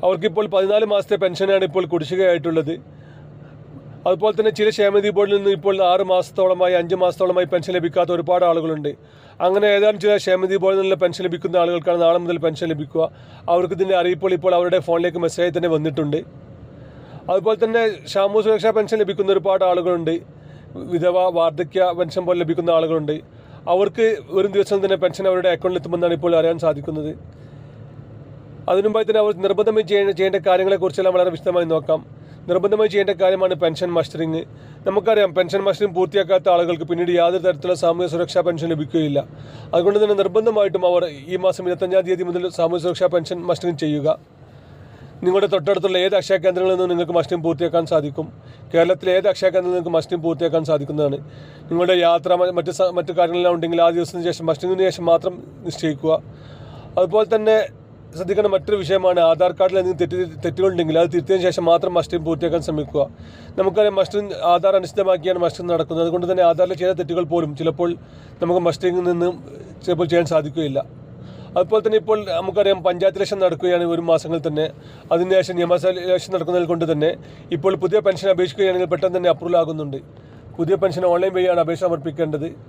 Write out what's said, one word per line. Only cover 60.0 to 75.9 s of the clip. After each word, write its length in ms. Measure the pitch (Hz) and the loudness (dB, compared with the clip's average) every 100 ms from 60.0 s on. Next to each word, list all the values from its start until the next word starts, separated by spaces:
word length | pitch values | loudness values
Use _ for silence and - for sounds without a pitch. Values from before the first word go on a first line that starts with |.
തെറ്റ്, 360 | 165 180 175 156 | -2 -2 -6 -4
തെറ്റുകളുണ്ടെങ്കിൽ 520 | 175 139 190 180 160 160 | -6 0 0 2 0 2
അത് 80 | 170 | 2
തിരുത്തിയതിനു 300 | 170 143 190 180 | 0 0 2 2
ശേഷം 160 | 170 170 | 0 2
മാത്രം 200 | 170 190 175 | 2 2 -2
മസ്റ്ററിങ് 280 | 156 175 156 | -2 -4 -2
പൂർത്തിയാക്കാൻ 340 | 160 165 165 156 | -2 0 -2 -2
ശ്രമിക്കുക. 340 | 156 143 151 139 - - - - - | -6 -4 -2 -2 -6 -20 -20 -14 -2
നമുക്കറിയാം, 380 | 190 185 208 196 | 0 2 2 2
മസ്റ്ററിങ് 380 | 185 202 208 180 170 | -2 -2 -6 -4 2
ആധാർ 220 | 175 190 190 | 2 4 2
അനിശ്ചിതമാക്കിയാണ് 600 | 180 - 190 180 160 180 | 0 -2 0 0 0 0
മസ്റ്ററിങ് 280 | 170 - 175 | -2 -4 -4
നടക്കുന്നത്. 300 | 170 160 160 170 | -2 -2 -2 -2
അതുകൊണ്ട് 200 | 175 175 | -2 -2
തന്നെ 120 | 185 170 | 2 2
ആധാറിൽ 260 | 165 180 180 | 4 0 0
ചെയ്ത 140 | 180 180 | -2 -2
തെറ്റുകൾ 240 | 170 170 170 | -4 -4 -2
പോലും 180 | 170 160 143 | -2 -2 -4
ചിലപ്പോൾ 300 | 160 160 175 170 - - - - | -4 -2 -4 -4 -12 -20 -20 -6
നമുക്ക് 200 | 170 180 170 | 0 0 0
മസ്റ്ററിങ്ങിൽ 380 | 156 185 180 180 | 0 -2 0 -2
നിന്ന് 180 | 175 175 180 - - - - | 0 -2 -4 -14 -20 -20 -12
ചിലപ്പോൾ 260 | - 170 170 | -4 -2 0
ചെയ്യാൻ 120 | 170 170 | 0 2
സാധിക്കുകയില്ല. 460 | 160 147 147 151 135 - - - - - - - - | 0 -2 -4 -2 -4 -6 -14 -20 -20 -20 -18 -6 -2
അതുപോലെ 240 | 185 220 220 | 0 2 2
തന്നെ 140 | 220 | 0
ഇപ്പോൾ 140 | 214 214 202 170 | 2 -2 0 -4
നമുക്കറിയാം, 420 | 185 180 196 190 180 | -2 0 2 2 0
പഞ്ചായത്ത് 340 | 175 190 190 | 0 0 0
ഇലക്ഷൻ 180 | 202 202 185 | -4 0 0
നടക്കുകയാണ് 460 | 165 180 175 175 165 | 0 0 0 0 -2
ഒരു 100 | 170 | 0
മാസങ്ങളിൽ 340 | 160 156 165 160 | 0 0 -4 -4
തന്നെ. 160 | 151 156 - - - - | -2 -4 -6 -20 -20 -2
അതിനുശേഷം 420 | 170 180 190 180 175 | 0 2 2 2 -2
നിയമസഭ 320 | 170 175 180 | 0 2 0